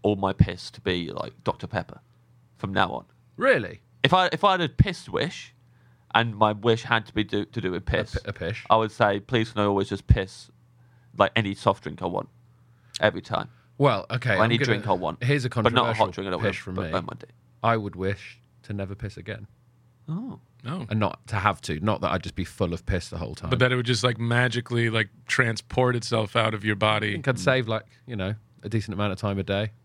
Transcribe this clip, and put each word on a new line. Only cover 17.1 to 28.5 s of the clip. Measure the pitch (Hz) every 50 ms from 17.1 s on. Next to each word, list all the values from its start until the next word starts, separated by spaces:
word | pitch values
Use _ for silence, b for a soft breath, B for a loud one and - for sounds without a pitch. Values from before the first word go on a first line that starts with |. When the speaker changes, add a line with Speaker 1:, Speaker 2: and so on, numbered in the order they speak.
| - -
Speaker 1:
do. | - - - _ _ _ _ _ -
Speaker 2:
I | 113 117 113
would | 104 101 -
wish | 90 92 95 101 - - - - - _ _ _ _ _
to | - 104
never | 101 98 95 98
piss | - - 101 - -
again. | 87 - 104 101 104 - _ _ _ _ _ _ _ _ _ _ _ -
Speaker 1:
Oh. | 156 180 240 269 - - _ _ _ _ -
Speaker 3:
No. | 123 156 190 139 98
Speaker 2:
And | 104 110
not | 104 90 - - _ -
to | - 104
have | 92 104 95 -
to. | - - 78 76
Not | 87 107 107 -
that | - 80
I'd | - 92
just | - - -
be | - 92
full | - - - 104 85 82
of | 85 -
piss | - 95 90 - -
the | - 85
whole | 85 - 73
time. | - - -
Speaker 3:
But | - 117
that | 127 127
it | 127
would | 123 123 117
just, | 127 107 104
like, | 123 117 113
magically, | 117 117 120 120 123 127 117 120 117 - 120 117 117 117
like, | 110 113 110 104 _ - -
transport | - - - 127 117 110 107 - _ - - 127 123 123
itself | 120 117 - 120 113 110 98 -
out | 117 110 110 107
of | 104 98
your | 107 107
Speaker 2:
I | 101
Speaker 3:
body. | 107 107 107 107 104 104 104
Speaker 2:
think | 123 143 139
I'd | 127 117
save, | 92 139 131 131 120 107
like, | 113 110 - _ _ _ _
you | - 120
know, | 104 95 95 107 107 - _